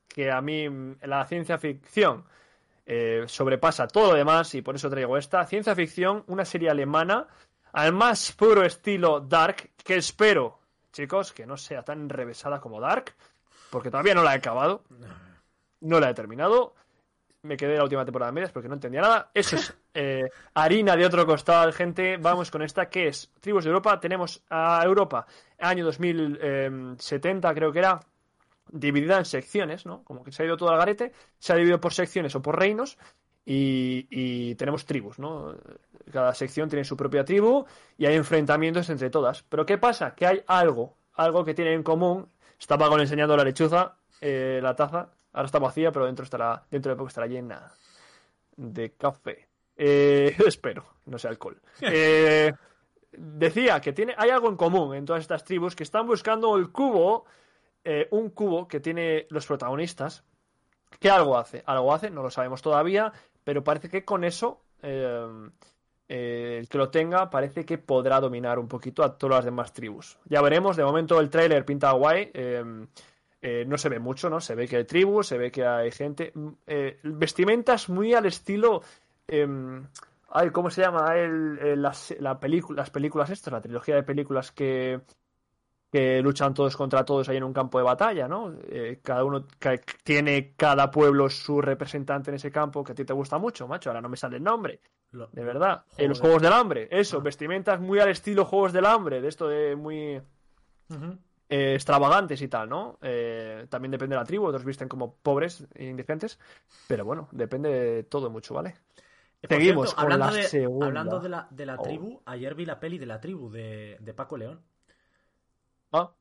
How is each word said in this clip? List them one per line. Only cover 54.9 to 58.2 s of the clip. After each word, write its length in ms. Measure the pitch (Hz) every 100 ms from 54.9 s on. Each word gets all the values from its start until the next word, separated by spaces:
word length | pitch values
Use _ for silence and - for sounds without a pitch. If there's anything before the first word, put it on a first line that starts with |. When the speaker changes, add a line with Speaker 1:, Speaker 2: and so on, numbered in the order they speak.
| 139
Speaker 1:
en 100 | 143
todas 160 | 165
estas 220 | 156 - -
tribus 300 | 180 175 -
que 80 |
están 220 | - 214 226
buscando 500 | 220 214 226 226 202
el 120 | 175
cubo, 540 | - 269 196 180 220 - _ _ _ _ _
eh, 240 | 170 147 156
un 200 | 214